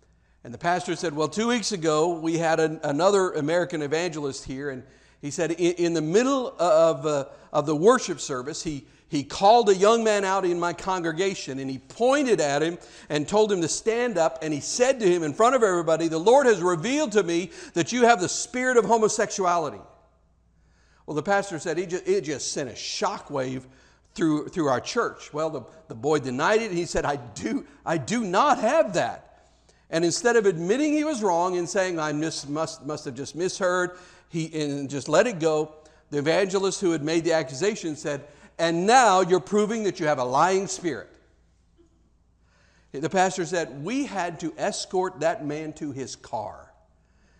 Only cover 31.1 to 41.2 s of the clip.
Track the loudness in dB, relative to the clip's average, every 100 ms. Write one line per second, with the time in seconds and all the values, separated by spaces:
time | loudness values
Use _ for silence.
31.1 | -2 0 0 0 -2 -2 -2 -2 -2 -4
32.1 | -2 -4 -6 -6 -6 -6 -8 -10 -10 -10
33.1 | -10 -10 -6 -6 -2 0 0 -2 -6 -20
34.1 | -20 _ -8 -6 -4 -4 -4 -6 -8 2
35.1 | 4 4 2 0 0 -2 -8 -20 _ _
36.1 | -2 2 2 2 0 0 0 0 0 0
37.1 | 0 2 0 -2 -4 -4 -2 -6 -8 -6
38.1 | -8 -10 -20 -18 -4 0 2 6 6 8
39.1 | 6 4 2 2 0 2 0 -4 -2 -2
40.1 | 0 0 2 4 2 -2 -6 -6 -6 -10
41.1 | _